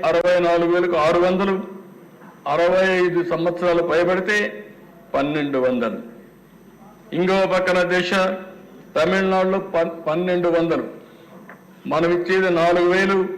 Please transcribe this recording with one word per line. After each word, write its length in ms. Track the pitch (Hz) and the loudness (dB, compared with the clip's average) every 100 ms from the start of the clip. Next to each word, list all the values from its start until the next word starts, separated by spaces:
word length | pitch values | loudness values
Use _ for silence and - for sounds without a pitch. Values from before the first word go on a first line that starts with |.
| 165 | 2
అరవై 280 | 170 175 180 170 | 2 4 4 4
నాలుగు 240 | 170 170 | 2 2
వేలకు 220 | 175 175 165 | 2 2 2
ఆరు 160 | 156 180 | 2 4
వందలు, 280 | 180 185 196 190 - - - - - - - - 143 | 2 2 0 -2 -4 -14 -18 -20 -20 -20 -20 -14 -4
అరవై 340 | 151 175 185 190 185 | 2 2 4 2 2
ఐదు 180 | 180 170 170 | 2 0 -2
సంవత్సరాలు 520 | 160 170 170 175 170 160 | -2 -2 0 0 2 2
పైబడితే 480 | 156 175 185 185 208 202 - - - - - - | 2 2 0 0 -2 -2 -8 -18 -20 -20 -20 -6
పన్నెండు 460 | 139 143 151 143 135 | -4 -2 -2 -2 0
వందలు. 340 | 127 123 113 98 - - - - - - - - - - - 151 | 0 0 -4 -6 -14 -20 -20 -20 -20 -20 -20 -20 -20 -20 -10 -4
ఇంకో 180 | 185 190 185 | 0 0 0
పక్కన 260 | 185 185 185 175 | 0 0 0 0
దేశ 180 | 180 180 196 190 190 - - - - - 147 | -2 -2 0 -2 -4 -12 -20 -20 -20 -8 -2
తమిళనాడులో 640 | 160 190 190 190 185 196 - | 0 0 0 0 0 -2 -2
పన్-, 200 | 165 165 165 156 | -2 -2 -4 -4
పన్నెండు 400 | 160 180 180 175 170 | -4 -2 0 0 0
వందలు. 300 | 170 147 117 - - - - - - - - - - | 0 -2 -6 -12 -20 -20 -20 -20 -20 -20 -20 -16 -6
మనం 180 | 147 170 175 | -2 0 0
ఇచ్చేది 340 | - 190 190 170 | 0 0 2 2
నాలుగు 300 | 170 175 175 | 2 4 4
వేలు 240 | 185 196 196 180 | 2 2 0 0